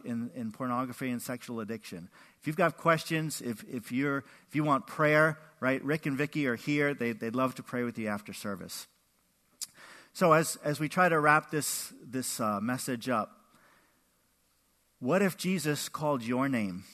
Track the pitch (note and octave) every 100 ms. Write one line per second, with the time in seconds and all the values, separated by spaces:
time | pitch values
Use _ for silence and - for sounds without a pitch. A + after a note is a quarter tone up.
0 | B2 A#2 A#2 - A2+ G#2 B2+ B2 B2+ A#2+
1 | C3 B2 - B2 - A#2 G#2 A2+ - F2
2 | F2+ - - _ D3+ D#3 E3+ - E3 D#3+
3 | - D#3+ D#3 - B2 G#2+ - B2 - B2
4 | C#3+ C#3 - - _ - D3+ C3+ - -
5 | D3+ D3+ D#3+ D#3 - - B2+ C3+ C3+ D#3
6 | D#3 C3+ D3 D#3 C3+ A2+ - D3 C#3+ C#3
7 | A#2+ A2 A2+ B2 C3 B2+ - B2 A#2+ A2+
8 | G#2+ G#2 - G2 G#2 F#2 F2+ - - _
9 | _ _ _ _ _ - - - - -
10 | - - F3+ D#3 D#3+ - D3+ D3 D3+ F3+
11 | F3+ D#3+ D3 D3+ - D3+ - - - -
12 | D3 C3 B2+ - A2 G2+ A2+ B2+ - A#2+
13 | A#2 A#2 G2+ - _ _ _ _ _ _
14 | _ _ _ _ _ _ _ _ _ -
15 | B2+ F#3 G3 - F3+ F#3 D3 D3 - -
16 | D3+ C#3 A2+ B2 C#3 B2 G2 F2+ -